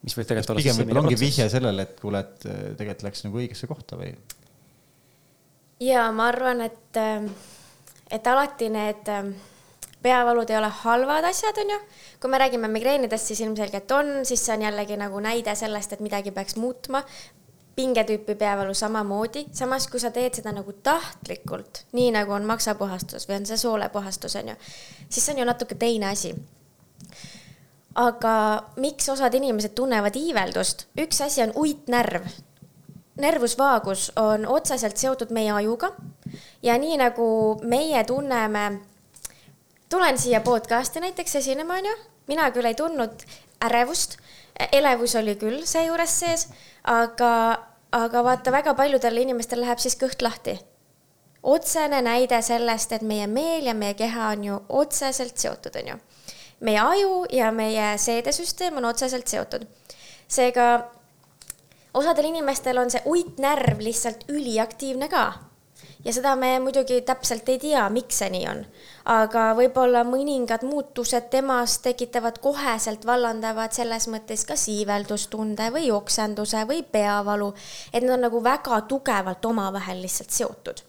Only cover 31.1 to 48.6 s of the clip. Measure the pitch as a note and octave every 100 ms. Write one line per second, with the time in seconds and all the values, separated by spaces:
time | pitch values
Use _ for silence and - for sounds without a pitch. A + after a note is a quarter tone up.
31.1 | - D4 C#4+ A3 A3 D4+ C#4+ - A#3+ A#3
32.1 | F3 F#3 - - _ - _ - - _
33.1 | - C#4+ E4 A#3 - C#4 A#3+ G3 F#3+ -
34.1 | - G#3+ G#3+ G#3+ C#4 D#4+ C4 A3 G3+ C4
35.1 | C4 A3+ A3+ G#3+ G#3 G#3+ A#3 F4+ G4 -
36.1 | - - - - - A#3+ A#3+ D4+ D4+ B3
37.1 | A#3+ A3+ A3 G#3+ G#3+ A3+ B3 D4 C4+ A3
38.1 | C4 C#4+ B3 G#3+ G#3+ G#3 G3+ - _ _
39.1 | - - - - _ _ _ _ F4+ F4
40.1 | B3+ B3 A3 A3+ A#3 A#3 A#3 B3+ D#4+ F4+
41.1 | F4+ F4 C#4+ C4 C4+ E4 F#4 G4 A4 -
42.1 | _ - D4+ D4 A#3+ A#3+ A3+ D#4+ D#4 A3+
43.1 | - - - - _ A#3 A#3 B3 F4 -
44.1 | - - - - - - C#4 C#4+ B3 A#3+
45.1 | A#3+ A3 G3+ G#3+ C4 E4+ E4 E4 E4 E4
46.1 | - E4+ E4 - - - - - A#3 A#3
47.1 | A#3 A#3+ A#3 A3+ A3+ - _ _ A#3+ A#3
48.1 | A#3+ A#3+ B3+ B3+ C4